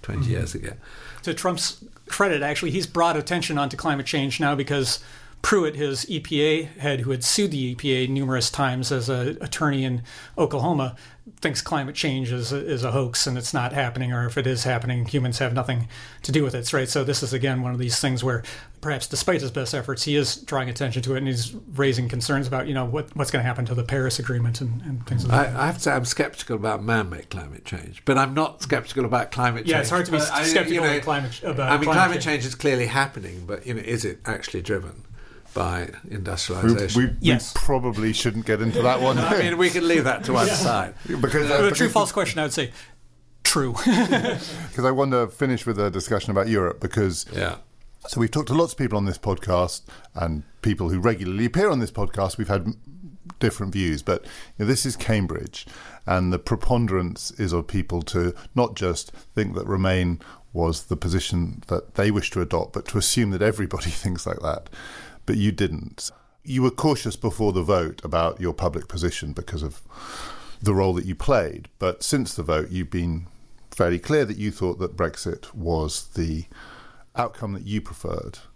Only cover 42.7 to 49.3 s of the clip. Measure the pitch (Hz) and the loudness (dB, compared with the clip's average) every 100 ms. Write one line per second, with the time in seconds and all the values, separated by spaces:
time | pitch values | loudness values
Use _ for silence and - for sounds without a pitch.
42.7 | - - - - _ - - - - 131 | -6 -20 -20 -20 _ -20 -4 0 2 2
43.7 | 113 - 220 214 254 240 233 - - - | 0 4 4 6 4 2 -2 -6 -10 -8
44.7 | - 123 131 139 123 117 - 139 123 123 | 0 2 4 4 4 2 2 2 2 0
45.7 | 101 101 90 - 107 - 98 98 107 90 | 2 2 0 0 0 2 2 4 4 4
46.7 | - - - 98 85 - 87 92 85 - | 0 -2 2 2 0 -6 -4 -4 -4 -12
47.7 | - - - - - 113 147 120 139 170 | -20 -20 -18 -8 0 2 2 2 4 4
48.7 | - 131 107 98 87 - | 2 0 2 0 -2 0